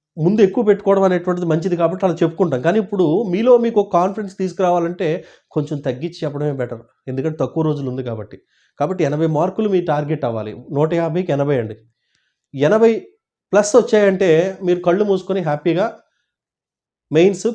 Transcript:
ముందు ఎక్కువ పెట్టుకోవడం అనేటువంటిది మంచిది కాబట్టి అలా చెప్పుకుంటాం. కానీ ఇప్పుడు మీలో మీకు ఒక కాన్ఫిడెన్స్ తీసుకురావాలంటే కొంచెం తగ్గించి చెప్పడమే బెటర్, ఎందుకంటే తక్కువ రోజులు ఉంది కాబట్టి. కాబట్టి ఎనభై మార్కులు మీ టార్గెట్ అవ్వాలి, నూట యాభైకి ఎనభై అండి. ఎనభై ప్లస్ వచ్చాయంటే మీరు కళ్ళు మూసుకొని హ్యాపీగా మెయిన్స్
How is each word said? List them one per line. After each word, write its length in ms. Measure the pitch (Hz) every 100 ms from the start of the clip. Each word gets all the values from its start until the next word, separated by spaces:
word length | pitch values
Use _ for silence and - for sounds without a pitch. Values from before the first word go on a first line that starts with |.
| _ -
ముందు 240 | 160 208
ఎక్కువ 220 | 196 214
పెట్టుకోవడం 380 | 214 196 - 196
అనేటువంటిది 440 | 190 180 175 180 175
మంచిది 300 | 165 185 170
కాబట్టి 300 | 165 185 190
అలా 80 |
చెప్పుకుంటాం. 480 | 165 165 165 180 131
కానీ 160 | 147 208
ఇప్పుడు 440 | 185 196 165 170
మీలో 360 | 220 180 233 240
మీకు 220 | 233 226
ఒక 120 | 202
కాన్ఫిడెన్స్ 460 | 175 185 202 202 -
తీసుకురావాలంటే 840 | 185 165 185 175 170 175 175 175 - _ _
కొంచెం 280 | - 143 151
తగ్గించి 360 | 139 127 165 165
చెప్పడమే 280 | 151 143 147
బెటర్, 300 | 135 120 113 - _ -
ఎందుకంటే 280 | 131 156 156
తక్కువ 240 | - 160
రోజులు 260 | 156 143 135
ఉంది 120 | 127
కాబట్టి. 360 | 123 113 101 - _ _ _ -
కాబట్టి 240 | 170 185
ఎనభై 220 | 143 147 160
మార్కులు 420 | 151 175 185 214
మీ 120 | 185
టార్గెట్ 440 | 175 151 147 151
అవ్వాలి, 400 | 131 113 107 107 -
నూట 220 | 143 156
యాభైకి 380 | 170 165 160 185
ఎనభై 260 | 143 143 135
అండి. 180 | 110 107 _ _ _ _ _ _ _
ఎనభై 520 | 135 143 214 226 226 - _ _ _ _
ప్లస్ 240 | 196 208 247
వచ్చాయంటే 800 | - 214 202 185 190 156 185 190
మీరు 180 | 180 175
కళ్ళు 240 | 175 180
మూసుకొని 360 | 208 190 185 196
హ్యాపీగా 580 | 160 147 170 165 220 - _ _ _ _ _ _ _ _ _ _ _
మెయిన్స్ 340 | 147 185 190 220